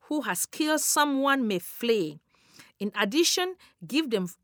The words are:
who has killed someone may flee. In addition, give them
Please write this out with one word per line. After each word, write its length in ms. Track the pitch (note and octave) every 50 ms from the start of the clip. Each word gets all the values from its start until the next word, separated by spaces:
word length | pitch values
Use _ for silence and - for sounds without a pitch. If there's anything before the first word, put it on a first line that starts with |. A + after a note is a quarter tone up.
| _ -
who 140 | D4+ D4+
has 240 | B3+ A3 F3+ - -
killed 340 | - - - D#4 D4+ D#4 D4+
someone 640 | D4+ - - D#4 D4 D4 C#4 C4+ C4+ C#4 C#4 C#4 B3
may 120 | A3 G3+ F3
flee. 600 | - - - - - A#3 A#3 G#3+ E3+ D3+ D3+ D3+ _ _ _ _ _ _ _ - - - _ _
In 100 | G3+ G#3 -
addition, 640 | G#3+ G#3 G3+ G#3+ D4+ E4+ - - F#4+ F4+ F#4 F#4 _ - - _ _ F3+
give 220 | D#3 - D4 E4 C4
them 220 | A3+ G3 F#3 F3 - _